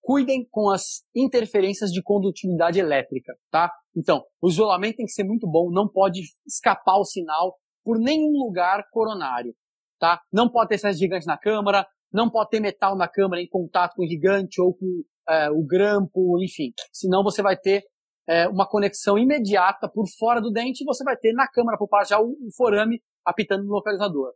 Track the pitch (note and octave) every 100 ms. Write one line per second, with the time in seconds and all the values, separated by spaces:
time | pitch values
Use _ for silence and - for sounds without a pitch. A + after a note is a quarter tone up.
0 | - C#4 B3+ C4 A#3+ G#3+ G#3 F#3+ - -
1 | _ A#3 C4+ B3 A3+ G#3 F#3+ G3 G3+ F3+
2 | - G3+ F#3+ - F#3 E3 E3 F3 E3+ C#3
3 | B2 B2+ - - _ D#3+ E3+ - _ E3+
4 | - D3 - _ F3 E3 A3 F3+ G#3+ A3
5 | A3 - G3 A3+ F#3 E3 F3 F3 G#3 F#3+
6 | G3 F3+ D#3+ _ - - A#3+ G3 - F#3+
7 | G3 G3 E3 D#3 F#3 - _ _ A3 A3+
8 | A#3+ D#4 D4+ C#4+ B3 F3+ F3 G3+ - A3+
9 | A3 G3+ C#3 B2 A#2+ - _ _ _ _
10 | E3 E3+ _ G3 A#3+ A#3+ A3 G#3 G#3 E3+
11 | F3+ F#3 E3 D3 G#3 G#3+ G3+ G3 F#3+ _
12 | _ G3 A3+ A3+ G#3+ A3 G#3 - G3 G3
13 | F3 - F#3+ F3 F3+ F#3+ E3+ F#3 F3 -
14 | E3+ E3 F3 G3 F#3+ - F3+ F3+ F#3 F3
15 | - _ - D#3+ D3+ D3+ D3 F#3 G#3 G3+
16 | F#3+ F#3 F3+ F3 F#3 - C3 - - -
17 | F#3+ F#3 G3 F#3 G3 F#3 G3 G3 - _
18 | _ _ - E3+ F3 F#3+ G3 G#3+ G3+ -
19 | - G3+ B3+ D4 G3+ G3+ F3+ G3 G3+ G#3
20 | F#3+ - A3+ A#3 A3 G3 B3 C4 C#4+ C4
21 | C#4 A#3+ A3 A#3 B3+ - A#3 G#3 G#3 G3+
22 | G3+ G#3 A#3 D4+ A#3 - A#3+ G#3 A3 A#3
23 | _ _ - F3 G3 G3 G3+ G3+ G#3 G3
24 | G3+ D3 C3